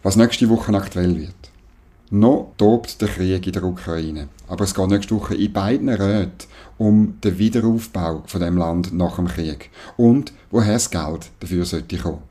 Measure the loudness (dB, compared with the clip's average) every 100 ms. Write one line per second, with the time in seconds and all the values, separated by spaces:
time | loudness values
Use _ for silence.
0 | 2 4 4 4 2 2 2 -2 -2 -2
1 | 0 0 -6 -14 -20 _ _ _ _ _
2 | _ 4 4 4 -2 2 4 4 0 -4
3 | -4 -2 -2 -2 -2 -4 -4 -6 -6 -6
4 | -6 -8 -12 -16 -12 -4 -4 0 0 0
5 | 0 -4 -2 -2 -2 -2 0 0 0 0
6 | 0 0 -2 -8 -20 -20 -20 -2 4 4
7 | 4 0 -2 2 2 2 2 0 -2 -4
8 | -4 -4 -6 -4 0 0 0 -2 -2 -2
9 | -2 0 -4 -2 -6 -8 -14 -20 -14 2
10 | 4 4 0 -14 -4 0 2 0 -2 -4
11 | -4 -8 -12 -16 -4 -4 -2 -6 -6 -6
12 | -6 -8 -14